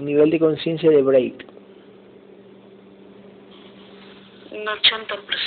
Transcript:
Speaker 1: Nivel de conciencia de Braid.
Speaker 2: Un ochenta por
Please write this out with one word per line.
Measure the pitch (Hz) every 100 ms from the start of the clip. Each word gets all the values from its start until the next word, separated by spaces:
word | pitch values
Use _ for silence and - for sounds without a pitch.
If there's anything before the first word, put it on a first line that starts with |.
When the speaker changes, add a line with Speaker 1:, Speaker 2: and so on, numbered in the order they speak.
Speaker 1:
Nivel | 143 147 151
de | 160
conciencia | 160 147 165 160 160
de | 147
Braid. | 135 135 117 - - - - - - - - - - - - - - - 190 196 196 202 202 196 196 196 196 196 196 196 196 - - - -
Speaker 2:
Un | 214 214
ochenta | 208 - 220 220
por | 202 202 -